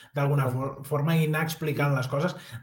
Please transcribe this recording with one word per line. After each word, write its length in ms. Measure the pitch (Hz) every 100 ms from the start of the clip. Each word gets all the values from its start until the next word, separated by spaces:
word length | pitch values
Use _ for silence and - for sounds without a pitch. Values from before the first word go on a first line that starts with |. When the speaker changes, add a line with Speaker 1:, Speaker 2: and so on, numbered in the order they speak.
| -
Speaker 1:
d'alguna 320 | 143 143 143 127
Speaker 2:
Mm. 40 |
Speaker 1:
for-, 320 | 127 135 - -
forma, 300 | 147 151 165
i 100 | 151
anar 160 | 156
explicant 500 | 160 - 156 143 143
les 140 | 135 123
coses. 260 | 139 175 - - 117